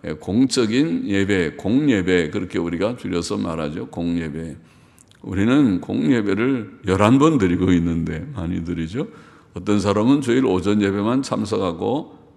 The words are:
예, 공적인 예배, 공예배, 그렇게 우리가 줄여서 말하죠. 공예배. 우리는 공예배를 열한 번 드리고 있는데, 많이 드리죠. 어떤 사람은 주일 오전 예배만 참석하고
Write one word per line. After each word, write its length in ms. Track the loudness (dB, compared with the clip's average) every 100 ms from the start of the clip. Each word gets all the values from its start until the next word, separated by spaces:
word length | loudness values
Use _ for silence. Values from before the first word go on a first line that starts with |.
| -8
예, 60 |
공적인 920 | -8 -2 2 2 2 2 2 0 -2 -2
예배, 500 | 0 2 2 0 -4
공예배, 720 | 0 2 2 2 4 2 2
그렇게 280 | -4 -4 -4
우리가 380 | -4 -2 -4 -4
줄여서 400 | -4 -4 -4 -4
말하죠. 520 | -4 -4 -6 -6 -10
공예배. 680 | -6 -4 -4 -4 -8 -10 -14 -20 -20 _ _ -20 _
우리는 640 | -6 0 2 4 4 2
공예배를 960 | -2 -2 2 0 0 0 0 -2 -6 -8 -2
열한 320 | 4 6 6
번 180 | 6 4
드리고 340 | 2 2 4
있는데, 540 | 4 2 -2 -2 -6 -8
많이 320 | -8 -6 -6
드리죠. 440 | -6 -6 -6 -6 -8 -12 -20 -20 _
어떤 260 | -8 0 2
사람은 440 | 2 2 2 2
주일 240 | 2 2 2
오전 340 | 0 2 2
예배만 400 | 2 0 -2 -2
참석하고 960 | -2 -4 -2 -2 -2 -2 -4 -4 -6 -18 -20